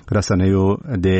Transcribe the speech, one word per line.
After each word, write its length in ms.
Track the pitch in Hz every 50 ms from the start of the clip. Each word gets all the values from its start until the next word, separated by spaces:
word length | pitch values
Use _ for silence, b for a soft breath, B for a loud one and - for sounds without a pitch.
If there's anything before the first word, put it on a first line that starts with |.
| B B -
رسنیو 600 | 104 95 - 107 92 92 95 98 95 95 95 101
د 320 | - - - 131 95 87 95 95 92